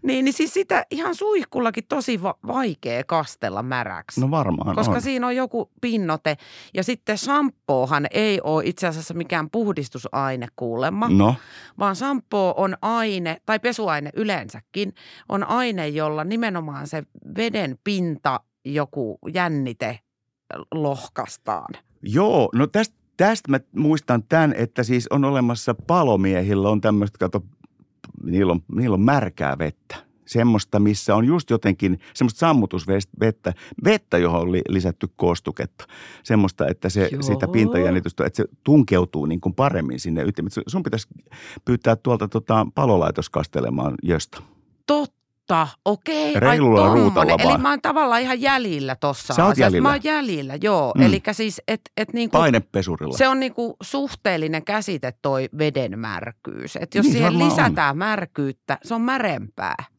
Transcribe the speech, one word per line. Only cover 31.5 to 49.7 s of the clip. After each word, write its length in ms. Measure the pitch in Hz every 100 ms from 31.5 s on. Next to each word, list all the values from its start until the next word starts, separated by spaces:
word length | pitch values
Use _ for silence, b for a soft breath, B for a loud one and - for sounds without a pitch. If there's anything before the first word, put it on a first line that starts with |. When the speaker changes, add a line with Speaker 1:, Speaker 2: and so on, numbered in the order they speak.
| 117 - 90 98 90 B
Speaker 2:
semmoista 260 | - 123 107
sammutusvettä, 1120 | 165 147 98 92 80 98 98 - 113 - 90 87 B -
vettä, 340 | 185 214 _ 87
johon 240 | 87 85
on 100 | 87
li-, 100 | 90 -
lisätty 380 | 98 90 82 87 _
koostuketta. 680 | 87 87 - - - _ - B B B
Semmoista, 440 | - 110 98 - 73
että 220 | 92 -
se, 200 | 95 95
Speaker 1:
Joo. 100 | 139
Speaker 2:
sitä 260 | 135 - 87
pintajännitystä, 800 | 104 107 87 90 90 87 - -
että 120 | -
se 80 | - _
tunkeutuu 600 | - 151 120 92 90 78 73
niin 160 | 85
kuin 140 | 92 87
paremmin 440 | 139 90 69 64
sinne 240 | 87 80
ytimeen. 280 | 76 107 85 107 -
Sun 160 | 175
pitäisi 240 | 151 113 - - _ B B B -
pyytää 300 | 120 - 113
tuolta 320 | - 117 104
tota, 400 | 113 - 110 107 -
palolaitos 540 | 139 98 78 73 -
kastelemaan 680 | - 73 76 58 65 69 -
jöstä. 340 | 82 80 - - - _ _ _ -
Speaker 1:
Totta, 800 | 294 285 _ _ _ - 170 151 - -
okei. 480 | 208 - 311 302 302
Ai 40 |
Speaker 2:
Reilulla 400 | 127 147 131 107
Speaker 1:
tommonen. 200 | 101 -
Speaker 2:
ruutalla 280 | 202 - - 85
Speaker 1:
Eli 40 |
Speaker 2:
vaan. 180 | - 156
Speaker 1:
mä 80 | 269
oon 120 | 285
tavallaan 400 | - 294 277 233
ihan 200 | 254 254
jäljillä 540 | 269 269 226 151 135 131
tossa 380 | 143 135 -
Speaker 2:
Sä 100 | 131
oot 80 | 185
Speaker 1:
asiassa. 100 | 139
Speaker 2:
jäljillä. 260 | 117